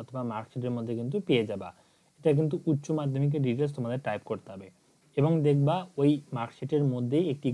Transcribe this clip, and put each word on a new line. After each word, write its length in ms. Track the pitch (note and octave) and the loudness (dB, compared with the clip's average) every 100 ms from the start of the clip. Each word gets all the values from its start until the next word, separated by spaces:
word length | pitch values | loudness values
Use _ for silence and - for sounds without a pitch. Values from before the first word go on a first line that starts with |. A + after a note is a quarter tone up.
অথবা 200 | A#2+ B2+ B2 | -8 -8 -6
মার্কশিটের 400 | A2 A2 B2+ B2 A#2+ | -6 -8 -6 -4 -4
মধ্যে 180 | A#2 A#2 | -4 -4
কিন্তু 180 | A#2+ G3+ F3+ | -4 -4 2
পেয়ে 160 | B2+ G#2+ | 2 2
যাবা। 200 | G2 F2+ - _ _ _ _ | -4 -10 -14 _ _ _ _
এটা 120 | D#3+ C#3+ | 2 2
কিন্তু 160 | D#3 E3+ - | 2 0 0
উচ্চ 140 | C#3+ - D#3 | -2 0 -2
মাধ্যমিকের 440 | C#3+ C3+ C#3+ D3+ C3 | -2 0 0 2 0
ডিটেলস 260 | A#2+ D3 C#3+ | 0 -2 -2
তোমাদের 220 | A#2 C3 B2+ | -4 -4 -4
টাইপ 140 | G#2 - | -6 -6
করতে 200 | G#2 - | -8 -8
হবে। 140 | G2 G2 - _ _ _ - | -16 -18 -20 _ _ _ 0
এবং 140 | C#3+ E3 D3 | 4 4 4
দেখবা 280 | C#3+ C#3 F3+ F#3 - | 4 4 2 -2 2
ওই 100 | C#3+ D3 - B2 | 2 2 -2 -6
মার্কশিটের 460 | A#2 - C3 D3+ C#3+ | -6 -8 -2 0 2
মধ্যেই 320 | B2 B2 D3 F3 | 0 0 0 0
একটি 160 | C#3 C#3 | -2 -4